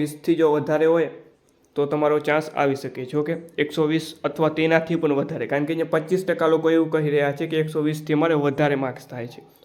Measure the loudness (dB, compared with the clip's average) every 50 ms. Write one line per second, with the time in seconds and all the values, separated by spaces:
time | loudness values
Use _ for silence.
0 | -2 -4 -6 -4 0 0 2 4 4 4 4 2 0 0 0 2 4 4 4 2
1 | 2 -2 -4 -10 -20 -20 _ _ _ _ _ _ _ _ -4 -2 -2 0 0 2
2 | 2 2 2 2 2 2 0 0 0 -2 -2 0 0 0 0 -2 -6 -10 -10 -10
3 | -8 -4 -2 -2 -2 -2 -4 -6 -8 -8 -4 -4 -4 -2 0 0 0 0 0 -2
4 | -4 -6 -8 -6 -6 -4 -2 0 0 0 0 0 2 2 2 2 2 0 -2 0
5 | 0 0 0 0 -2 -4 -4 -6 -4 -2 -2 -2 -2 -2 -2 -2 -2 0 0 -2
6 | 0 0 -2 -2 0 -2 -2 0 2 2 2 2 4 4 4 4 2 2 0 0
7 | 0 2 2 2 2 0 0 -2 -4 -2 -2 -2 -2 -2 -2 -2 -2 -2 -2 -4
8 | -2 0 2 2 2 2 2 2 2 2 2 2 2 2 2 0 -2 -4 -6 -8
9 | -14 -14 -12 -10 -10 -12 -12 -16 -20 -20 _ _ _